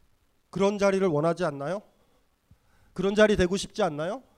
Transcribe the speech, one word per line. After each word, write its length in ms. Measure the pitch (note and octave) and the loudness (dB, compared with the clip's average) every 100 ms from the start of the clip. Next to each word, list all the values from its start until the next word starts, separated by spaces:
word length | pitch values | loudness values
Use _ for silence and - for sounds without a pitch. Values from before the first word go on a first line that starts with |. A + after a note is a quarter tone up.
| _ _ _ _ _ | _ _ _ _ _
그런 260 | F3+ G3 G#3 | -2 -2 0
자리를 300 | G3 F#3+ F#3+ | 0 2 0
원하지 360 | D3 E3 E3 | 0 -2 -2
않나요? 380 | E3+ C#3+ C#3 G3 - _ _ _ _ _ _ _ _ _ _ | -4 -6 -8 -10 -12 _ _ _ _ _ _ _ _ _ _
그런 220 | - F#3+ G#3 | -6 0 4
자리 200 | G#3+ G3+ | 4 6
되고 220 | F3+ G3 | 2 0
싶지 240 | - - | -6 -4
않나요? 400 | F#3+ D3 E3 B3 - | -2 -2 -6 -8 -12